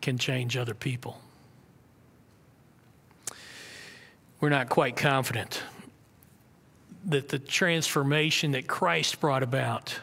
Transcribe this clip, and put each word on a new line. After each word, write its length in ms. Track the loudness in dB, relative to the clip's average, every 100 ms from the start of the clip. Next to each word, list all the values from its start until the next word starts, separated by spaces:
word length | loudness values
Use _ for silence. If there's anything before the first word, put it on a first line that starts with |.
can 160 | -2 -2
change 400 | 0 -2 -2 -2
other 160 | -4
people. 480 | -4 -4 -4 -8 -14 -20 -20 -20 -20 -20 -20 -20 _ -20 -20 -20 -20 -20 -20 -20 -20 -20 -20 -20 -14 -14 -14 -18 -18 -18 -16 -18 -20 -20 -20 -20 -2
We're 80 | 2
not 180 | 2 4
quite 300 | 2 2 2
confident 640 | 4 4 2 -2 -4 -6 -8 -14 -20 -20 -20 -20 -20 -20 -20 -20 -20 -20 -20 -12 -2
that 240 | -2 0
the 100 | -6
transformation 1120 | -2 2 2 2 2 2 4 4 4 2 2
that 160 | 0 0
Christ 540 | 0 2 2 0 0
brought 220 | 2 2
about 540 | 2 0 0 -2 -6 -10